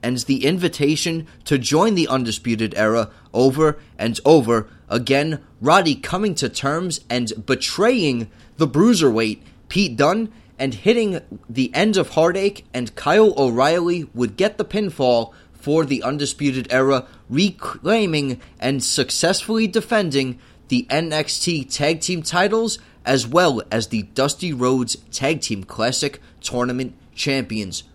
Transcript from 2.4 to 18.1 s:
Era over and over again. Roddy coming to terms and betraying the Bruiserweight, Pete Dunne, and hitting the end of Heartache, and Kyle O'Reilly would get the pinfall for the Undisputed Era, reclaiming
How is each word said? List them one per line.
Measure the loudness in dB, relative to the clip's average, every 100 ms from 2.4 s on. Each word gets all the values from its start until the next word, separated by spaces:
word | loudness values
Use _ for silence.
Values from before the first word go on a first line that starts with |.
| -4 -2 -2 0
Era | 2 2 -2 -8 -8
over | 2 2 4 0 0 -12 -6
and | -4 0
over | 6 6 6 0 -2 -14 -6
again. | -4 0 0 0 -6 -10 -6
Roddy | 2 4 4
coming | -2 -4 -2 -2 -2
to | -4
terms | -4 -4 -4 -4 -8 -6
and | -4 -4 -6
betraying | -2 -2 -2 0 2 4 2 -2 -6 -12 -20 -4
the | -2
Bruiserweight, | 4 4 6 4 4 0 -2 -12 -20 -6
Pete | -2 -2 2
Dunne, | 2 2 -2 -10 -20 -6
and | -6
hitting | -2 0 2 0 -4 -8 -18 -10
the | -4 -2
end | 0 2 2
of | 0
Heartache, | 2 2 2 -2 -4 -12
and | -8 -8 -6
Kyle | 0 6 6 4
O'Reilly | 0 2 2 2 0 -2 -6
would | -4 -4 0
get | -2 -2
the |
pinfall | -6 -4 -4 0 2 2 0 -10 -20
for | -12 0 0
the | 2 -2
Undisputed | -2 -4 -6 -2 -2 -2 -2
Era, | 2 2 2 -2 -20 -6
reclaiming | 0 0 0 -12 -6 0 2 2